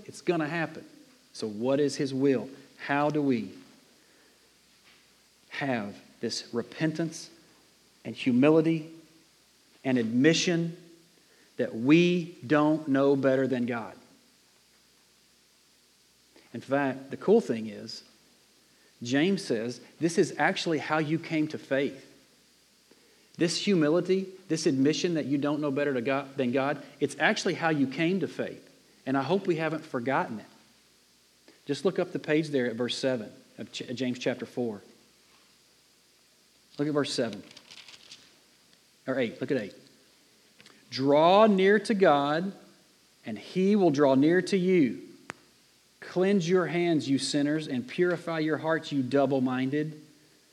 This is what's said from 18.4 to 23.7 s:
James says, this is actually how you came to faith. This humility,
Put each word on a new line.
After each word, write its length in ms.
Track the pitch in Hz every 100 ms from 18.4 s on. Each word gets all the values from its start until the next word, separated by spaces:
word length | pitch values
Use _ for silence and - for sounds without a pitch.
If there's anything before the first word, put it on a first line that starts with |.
| _ _ _ _ _ -
James 400 | 120 139 175 196
says, 380 | - 117 117 123 - -
this 180 | 160 170
is 160 | 151 -
actually 420 | 151 196 175 151
how 180 | - 156
you 220 | 151 160
came 280 | - 160 151
to 80 | -
faith. 480 | - 135 143 - - - _ _ _ _ _ _ _ _ _ _ _ -
This 200 | 170 -
humility, 680 | 208